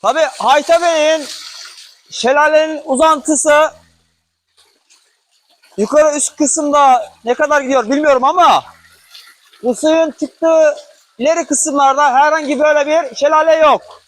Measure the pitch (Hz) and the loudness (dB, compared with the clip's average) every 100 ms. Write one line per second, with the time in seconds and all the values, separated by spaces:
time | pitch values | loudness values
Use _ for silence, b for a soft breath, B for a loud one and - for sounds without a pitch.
0 | 202 277 294 - 233 277 - 330 349 320 | -2 -2 -4 -2 0 0 2 0 2 0
1 | 302 320 269 - - - - - - _ | 0 -2 -6 -16 -18 -20 -20 -20 -20 _
2 | _ - 233 294 302 311 311 311 302 262 | _ -6 -2 2 2 2 0 -6 -6 0
3 | 320 311 - 311 311 294 311 - _ _ | 2 0 -2 -2 2 2 2 -4 _ _
4 | _ _ _ _ _ _ _ _ _ _ | _ _ _ _ _ _ _ _ _ _
5 | _ _ _ _ _ _ _ - 214 302 | _ _ _ _ _ _ _ -6 0 2
6 | 311 294 - - 302 - 294 285 277 247 | 2 0 -6 -4 -2 -2 -2 2 4 2
7 | 214 _ 226 247 302 294 262 269 220 277 | -2 _ -6 -2 0 -2 0 -2 0 -2
8 | 302 262 262 349 320 165 - - _ _ | 0 2 0 2 2 2 -2 -20 _ _
9 | _ - - _ _ _ 233 226 311 320 | _ -20 -20 _ _ _ -6 -2 0 0
10 | 320 - 302 _ 330 320 311 294 - _ | -2 -4 -12 _ 0 2 2 -2 -14 _
11 | _ _ 262 339 294 285 311 277 277 269 | _ _ -2 -2 -2 -4 -4 0 0 2
12 | 294 254 302 320 285 277 302 302 285 320 | 0 2 2 0 -4 -2 0 0 0 -2
13 | 339 - 285 311 320 320 311 226 - - | -2 -4 0 2 2 2 2 0 -4 -20